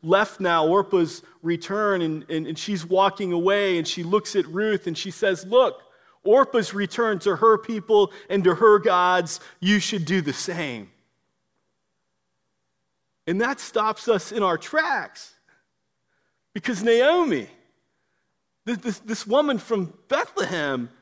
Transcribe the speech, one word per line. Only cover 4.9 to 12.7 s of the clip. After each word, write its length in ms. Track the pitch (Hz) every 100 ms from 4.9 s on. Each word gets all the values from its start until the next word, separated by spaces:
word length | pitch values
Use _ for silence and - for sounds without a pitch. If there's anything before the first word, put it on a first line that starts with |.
| 160
she 140 | 196
says, 340 | 165 196 185
"Look, 380 | 185 240 240 - - _ _ _
Orpah's 500 | - 240 269 247 196
returned 480 | 196 196 - 233 202
to 140 | 202 165
her 220 | 226 214
people 520 | 220 226 180 214 196 - -
and 120 | 202
to 100 | 180
her 240 | 170 226 208
gods. 600 | 220 180 180 185 175 - - -
You 200 | 180 208
should 260 | - 208 151
do 160 | 190
the 100 | 143
same." 580 | 131 - 175 151 120 98 _ _ _ _ _ _ _ _ _ _ _ _ _ _ _ _ _ _